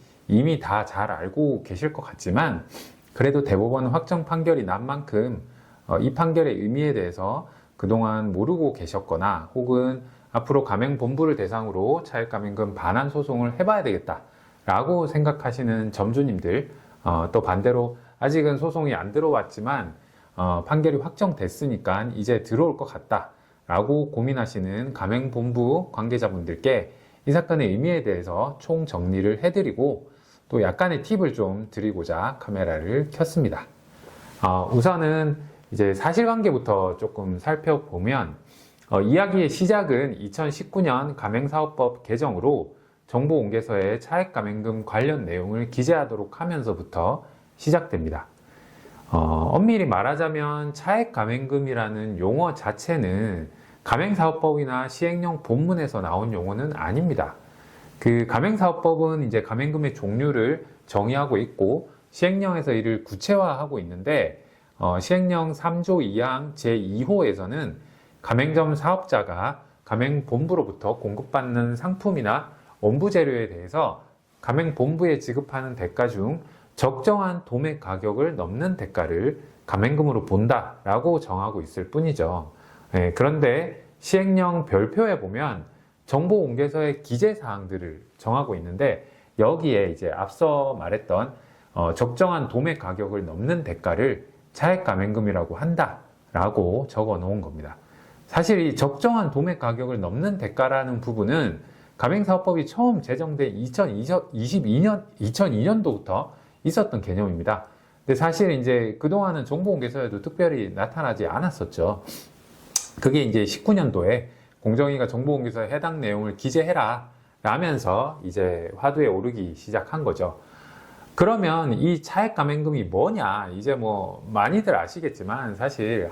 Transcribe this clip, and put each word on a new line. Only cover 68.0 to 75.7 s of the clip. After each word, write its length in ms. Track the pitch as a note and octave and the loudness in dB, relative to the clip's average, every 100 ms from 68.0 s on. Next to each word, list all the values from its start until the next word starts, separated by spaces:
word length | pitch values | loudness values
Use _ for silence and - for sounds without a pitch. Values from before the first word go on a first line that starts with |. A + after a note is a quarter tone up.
| _ _ | _ _
가맹점 520 | - A#2+ D3 D#3 D#3 | 0 2 4 2 2
사업자가 880 | D3 D#3 F#3 - A#2 G2 F2 A2+ D3 - _ | 2 2 0 2 0 0 -2 -4 -6 -14 _
가맹본부로부터 1120 | - A2 C3+ D3 - A#2+ E3 F3+ G2+ F#2+ G2+ A#2+ | -4 0 0 0 0 -2 2 2 0 -2 -4 -2
공급받는 800 | G#2 G#2 - C#3 B2+ A#2+ A#2+ A#2+ | -4 -6 -4 -2 0 0 0 -2
상품이나 760 | F3 F#3+ G3+ E3 G#2 C3 - - - - | -4 -2 -2 0 2 0 -2 -14 -20 -2
원부 300 | G#2 C3+ G3 | 0 2 2
재료에 400 | F#3+ C#3+ B2 G#2+ | 4 2 0 -4
대해서 520 | F2 F2+ D#3 C3 - - _ _ _ | -8 -6 -2 -2 -2 -14 _ _ _
가맹본부에 800 | - C3+ E3 D3 C3 E3 F3 C#3+ | -2 0 0 0 0 2 2 2
지급하는 560 | - B2 - C3+ C3 | 0 -4 -4 -8 -8